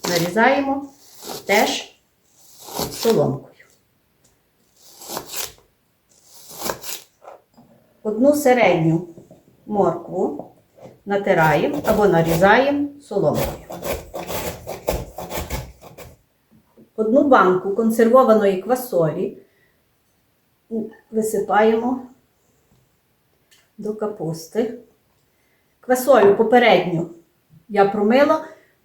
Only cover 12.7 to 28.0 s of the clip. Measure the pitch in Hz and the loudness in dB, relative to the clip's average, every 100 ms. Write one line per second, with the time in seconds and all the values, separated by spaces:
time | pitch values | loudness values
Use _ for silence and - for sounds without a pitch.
12.7 | 285 285 - - 196 151 113 - - - | 0 -4 -8 -8 -2 -2 -2 -4 -8 -16
13.7 | - - 160 - - - - - - - | -12 -8 -10 -10 -14 -10 -10 -10 -12 -14
14.7 | - - - - - - - - - - | -10 -6 -6 -6 -14 -12 -10 -10 -10 -12
15.7 | - - - - - _ _ _ _ _ | -18 -20 -20 -20 -20 _ _ _ _ _
16.7 | _ - - 220 269 294 233 185 185 196 | _ -14 -6 0 2 4 4 4 2 -2
17.7 | 202 226 220 226 254 233 214 202 185 214 | -2 0 2 4 6 6 4 2 0 -2
18.7 | 254 - 180 160 165 - - _ _ _ | -4 -2 0 0 -2 -6 -8 _ _ _
19.7 | _ _ _ _ _ _ _ _ _ - | _ _ _ _ _ _ _ _ _ -10
20.7 | 226 - - _ 220 214 196 - 202 220 | -8 -8 -14 _ -4 -2 -2 0 2 2
21.7 | 226 240 254 - _ _ _ _ _ _ | 2 -2 -6 -10 _ _ _ _ _ _
22.7 | _ _ _ _ _ _ _ _ _ _ | _ _ _ _ _ _ _ _ _ _
23.7 | - 208 214 214 - 160 160 - 214 247 | -12 -10 -6 -8 -8 -8 -10 -8 -6 -6
24.7 | - - _ _ _ _ _ _ _ _ | -6 -18 _ _ _ _ _ _ _ _
25.7 | _ - 247 294 240 196 202 220 247 233 | _ -4 -2 4 6 6 4 4 4 6
26.7 | 180 175 165 - - _ _ _ _ - | 4 2 -4 -6 -12 _ _ _ _ -6
27.7 | 202 196 208 | 0 2 2